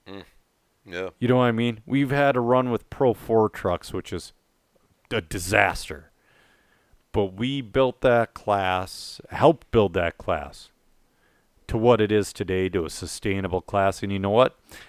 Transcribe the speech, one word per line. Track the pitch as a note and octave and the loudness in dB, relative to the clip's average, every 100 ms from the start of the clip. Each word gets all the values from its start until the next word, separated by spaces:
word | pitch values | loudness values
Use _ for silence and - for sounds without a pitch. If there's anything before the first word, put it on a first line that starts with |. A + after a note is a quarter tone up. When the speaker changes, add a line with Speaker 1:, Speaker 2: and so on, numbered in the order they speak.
| - | -20
Speaker 1:
Mm. | G2 F2 _ _ _ _ _ - | -20 -20 _ _ _ _ _ -12
Yeah. | F2 F#2 - | -8 -8 -4
Speaker 2:
You | B2 | 0
know | B2+ | 2
what | A#2+ | 2
I | |
mean? | A2+ A#2+ A2 - | 0 -2 -6 -4
We've | C3+ C#3 | -2 0
had | C#3+ C#3+ B2+ | 2 2 2
a | |
run | A#2+ B2+ B2+ | 2 2 2
with | A2+ - | -4 -6
Pro | - C3+ | 0 0
four | G#2+ - A2+ G#2+ | 0 0 2 2
trucks, | - G2 F2 - | 0 -4 -4 -6
which | F#2+ - | -10 -8
is | F2+ - _ _ _ _ _ _ _ _ | -10 -12 _ _ _ _ _ _ _ _
a | B2 | -8
disaster. | D#2+ G2+ F2 G#2 G2 D#2 - C#2+ - _ _ _ _ _ _ _ _ _ _ | -6 -8 -2 2 2 -2 -10 -14 -16 _ _ _ _ _ _ _ _ _ _
But | A#2 G2 | -2 -2
we | F#2 B2 C#3 | -4 -4 -4
built | A#2 C3+ C3 - | -2 0 0 2
that | C3 A#2 A2+ | 4 4 2
class, | - - G2+ F#2 F#2 F#2 - - - - | -4 -2 0 0 -2 -4 -12 -16 -18 -14
helped | F2 C3+ D#3+ - | 2 4 4 0
build | A#2 G2+ | 2 2
that | F2 E2+ - | 0 -2 -4
class | - E2 C#2+ - - _ _ _ _ _ _ _ _ _ - | -4 -6 -6 -16 -20 _ _ _ _ _ _ _ _ _ -6
to | A#2 | 2
what | A2+ A2+ | 4 6
it | G#2+ | 4
is | G#2+ G2 | 2 0
today, | - F#2 F#2 F#2+ | -4 -4 -2 0
to | F2+ D#2+ | -2 -4
a | |
sustainable | - F2+ - A2 G2 F#2+ F2 | -8 -12 -8 -4 -4 -2 -4
class. | - G2+ G2 F#2+ | -2 0 0 0
And | G2+ | -6
you | G2 | -4
know | G2 | 0
what? | G#2+ C3 - _ - | 2 2 0 _ -20